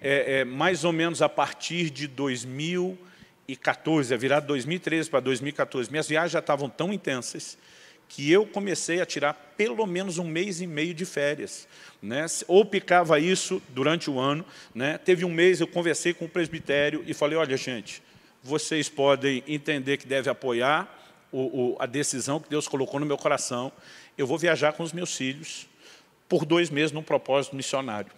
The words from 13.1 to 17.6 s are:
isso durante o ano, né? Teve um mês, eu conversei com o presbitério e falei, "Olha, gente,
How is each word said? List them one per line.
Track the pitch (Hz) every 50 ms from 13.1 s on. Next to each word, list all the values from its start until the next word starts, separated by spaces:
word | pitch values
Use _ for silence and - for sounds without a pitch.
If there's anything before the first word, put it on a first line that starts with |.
| 160 147
isso | 160 180 190 180 - - 185 165 - -
durante | 127 127 135 151 165 170 - 156
o | 139 127
ano, | 127 139 143 156 180 - - - - - -
né? | 110 131 147 160
Teve | - - - 185 160 180
um | 180
mês, | 165 165 175 185 185 151
eu | 165
conversei | 160 - 175 170 170 147 - - 175 170
com | - 170
o | 160
presbitério | - 185 170 156 165 156 - - 139 143 143 147 151 156 -
e | 160 143
falei, | - 156 147 156
"Olha, | 165 160 139 135
gente, | 123